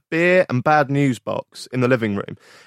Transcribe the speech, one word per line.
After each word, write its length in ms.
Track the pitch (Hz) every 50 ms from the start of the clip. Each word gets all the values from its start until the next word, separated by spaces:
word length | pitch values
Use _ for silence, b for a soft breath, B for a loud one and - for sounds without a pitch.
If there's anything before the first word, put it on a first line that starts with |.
| _ _
beer 360 | 165 160 170 180 180 185 180 -
and 140 | - 127 113
bad 260 | 156 151 151 147 127
news 300 | 139 143 143 135 123 -
box 480 | _ - 101 - - _ _ - - -
in 100 | - 127
the 60 | 123 123
living 280 | 131 117 113 107 101
room, 220 | 101 - - - - b b b b b